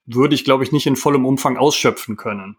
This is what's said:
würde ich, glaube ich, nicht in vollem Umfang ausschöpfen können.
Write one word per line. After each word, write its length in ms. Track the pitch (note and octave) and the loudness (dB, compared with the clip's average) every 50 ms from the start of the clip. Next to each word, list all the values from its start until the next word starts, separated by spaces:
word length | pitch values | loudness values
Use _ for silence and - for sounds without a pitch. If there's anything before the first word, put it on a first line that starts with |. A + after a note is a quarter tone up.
| _ - | _ -6
würde 280 | A2+ B2 C3+ D3 D3 | 0 0 2 2 2
ich, 80 | B2+ - | 0 2
glaube 180 | C#3 C3+ C3 C3 | 2 2 2 2
ich, 80 | C3 | 0
nicht 160 | D3+ D3 - | 0 0 0
in 80 | D3+ C3+ | 0 -2
vollem 320 | B2+ - D3+ C#3+ C#3 B2+ | 0 0 0 2 2 2
Umfang 300 | C3 C#3 C3 - C#3+ B2+ | 2 0 0 0 -2 0
ausschöpfen 600 | A2 B2+ D3+ D3 - - B2+ A2 - - - G#2+ | 2 2 2 2 2 0 0 0 0 -8 -12 -12
können. 400 | - - A#2 G#2 G2+ F#2+ F#2+ G#2 | -10 -8 -10 -10 -10 -12 -16 -18